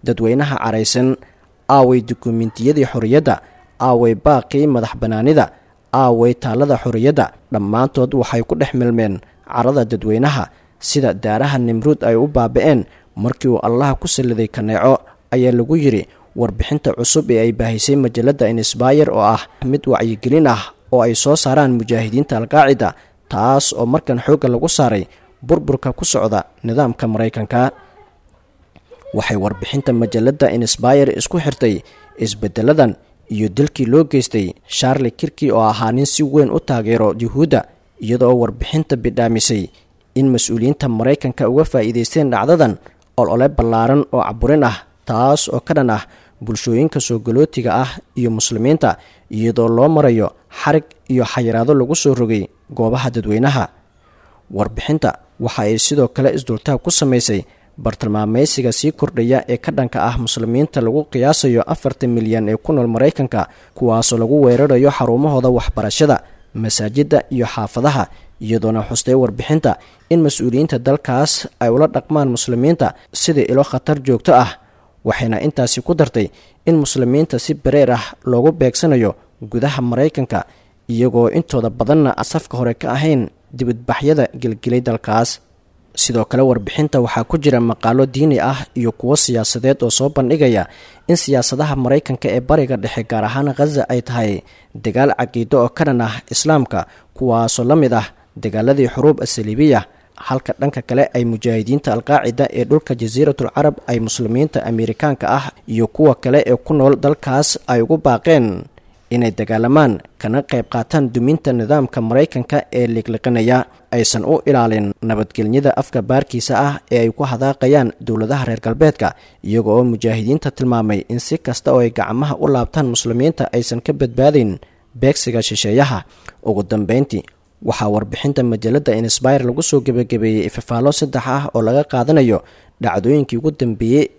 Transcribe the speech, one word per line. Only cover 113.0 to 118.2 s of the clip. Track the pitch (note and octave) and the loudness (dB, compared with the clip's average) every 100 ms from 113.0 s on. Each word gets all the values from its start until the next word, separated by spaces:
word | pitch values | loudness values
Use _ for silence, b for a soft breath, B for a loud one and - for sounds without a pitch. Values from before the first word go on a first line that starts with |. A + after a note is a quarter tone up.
| A2 A2 B2+ A#2+ A2+ B2+ - b b | -4 -4 -2 0 2 2 0 b b
aysan | A#2+ A2+ - | -2 0 0
u | G#2 D#3 - | 0 0 2
ilaalin | C3+ A#2 A2 G2+ G2 | 2 2 0 -2 -4
nabadgelyada | A2+ G#2+ G#2+ - G#2+ B2+ C#3 - | -4 -2 -4 -4 0 2 2 0
afka | - B2 | -2 -4
baarkiisa | G#2+ B2+ B2+ A#2+ - A#2 | 0 -2 0 -6 -2 0
ah | C#3+ C#3 _ | 0 -4 _
ee | A#2+ | 0
ay | A#2 | 0
ku | - B2+ | -2 -6
hadaaqayaan | A#2+ C3+ C3+ C3 D3 A#2+ - | -2 -2 0 2 4 2 -4
dowladaha | - A2 | -6 -4